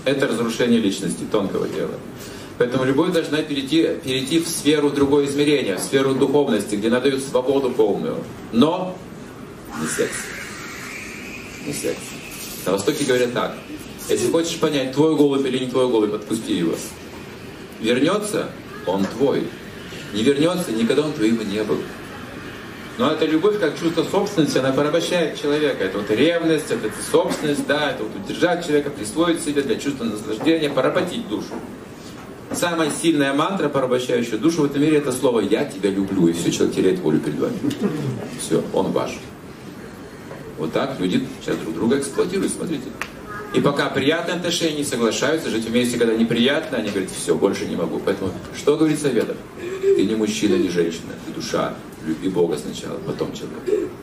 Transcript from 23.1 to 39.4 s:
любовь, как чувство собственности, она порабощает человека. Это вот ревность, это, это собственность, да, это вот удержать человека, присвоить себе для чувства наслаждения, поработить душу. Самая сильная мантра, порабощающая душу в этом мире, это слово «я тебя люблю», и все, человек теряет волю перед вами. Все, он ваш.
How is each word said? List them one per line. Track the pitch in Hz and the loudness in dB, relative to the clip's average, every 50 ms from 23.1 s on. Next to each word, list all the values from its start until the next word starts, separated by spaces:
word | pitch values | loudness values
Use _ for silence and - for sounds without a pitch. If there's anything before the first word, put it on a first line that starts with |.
| 156 156 160 | 2 2 2
любовь, | 151 156 160 170 208 208 208 | 4 4 4 4 4 4 4
как | 170 151 143 - | 2 0 0 0
чувство | 165 165 165 165 143 | -2 0 2 2 0
собственности, | - - 190 202 - - - 151 135 - 143 | 2 2 0 0 2 2 2 2 4 4 2
она | 127 135 135 | 2 2 2
порабощает | 139 143 147 151 170 165 - 175 180 165 147 - - | 2 2 2 2 2 2 2 2 2 2 0 -2 -2
человека. | - 147 143 151 151 139 123 - 95 | 0 0 2 2 2 2 2 0 -2
Это | 95 95 104 | -2 -2 -4
вот | 104 101 | 0 0
ревность, | 107 107 139 165 170 170 160 160 160 147 143 - | 4 6 6 6 4 4 4 4 2 2 2 0
это, | 127 113 110 104 | -2 -2 -2 -4
это | 101 - - - | -6 -6 -6 2
собственность, | - 160 180 - - - - 151 147 139 - | 2 4 4 4 0 -2 0 0 0 0 2
да, | - 143 147 147 139 | 0 2 2 2 0
это | 127 113 110 | -2 -2 -4
вот | 107 - | -6 -6
удержать | 98 - - - - - 175 175 175 170 | -8 -8 -6 -2 2 4 4 4 2 0
человека, | - 147 147 143 - | 2 2 2 2 2
присвоить | - - 107 104 - 156 170 175 160 143 | -4 -6 -8 -6 0 2 2 2 2 0
себе | - 151 143 143 127 | 0 0 0 0 2
для | 120 107 - | 0 0 0
чувства | - 143 127 113 117 | 0 -4 -4 -2 -4
наслаждения, | 113 104 107 - - 110 110 131 151 165 160 151 143 | -4 -4 -4 -4 -6 -4 -2 2 2 2 2 2 0
поработить | - 127 127 147 - 185 - - - - - 98 | 0 2 2 2 2 2 0 0 -4 -6 -6 -4
душу. | 107 95 - - - - - - - - - - - - - - - - - - - - - - - | -4 -6 -6 -6 -10 -10 -10 -12 -14 -14 -14 -16 -16 -16 -16 -16 -16 -16 -16 -16 -16 -16 -12 -8 -4
Самая | - - 175 170 165 160 147 | -2 -2 0 0 0 0 0
сильная | 143 - 156 165 156 147 139 139 139 | 0 0 2 2 4 4 4 2 2
мантра, | 143 160 190 196 185 156 143 | 2 0 0 0 0 0 0
порабощающая | - 139 131 123 123 123 - - 131 120 117 - 110 - | 2 0 2 2 2 0 2 2 0 0 0 0 -2 2
душу | - 165 165 - 147 | 2 2 4 4 0
в | |
этом | 143 139 143 | 2 2 2
мире, | 147 156 156 147 | 4 4 4 4
это | 143 135 123 | 2 2 -2
слово | 127 139 131 120 113 | 2 2 2 4 4
«я | 101 98 101 - 143 | 2 2 2 2 2
тебя | - - - - 101 | -2 -4 0 0 2
люблю», | 95 98 98 92 98 92 85 82 | 2 2 0 0 2 4 4 4
и | 85 | 4
все, | - - - | 4 0 0
человек | - - 95 90 - | 2 2 2 2 2
теряет | 95 92 92 92 - | 2 2 2 2 2
волю | - 78 78 76 | 2 2 2 2
перед | - 76 76 - | 0 0 -2 -2
вами. | - - - - - 143 - - 226 196 156 151 143 135 127 120 - - - - | -2 -2 -2 -2 -2 -2 -2 0 -2 -2 -2 -2 -2 -4 -4 -4 -8 -10 -8 -10
Все, | - - - - - - - | -4 0 0 0 0 0 0
он | - 92 - | 0 0 2
ваш. | - - - - - - - - - - | 0 0 -2 -2 -6 -10 -12 -14 -16 -16